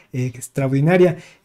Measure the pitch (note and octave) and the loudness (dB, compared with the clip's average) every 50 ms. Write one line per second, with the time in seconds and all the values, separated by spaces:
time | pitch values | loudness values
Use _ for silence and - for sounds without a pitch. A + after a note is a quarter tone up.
0 | _ _ - C3 B2+ B2+ A#2+ B2 - - - - C#3 C3+ C3 C3+ C#3+ D#3+ F3+ F#3 | _ _ -8 -6 -6 -6 -8 -10 -16 -12 -6 -4 -4 -2 0 0 2 2 4 4
1 | F3+ F3 D#3+ - - - - _ - | 4 2 2 -2 -12 -20 -20 _ -4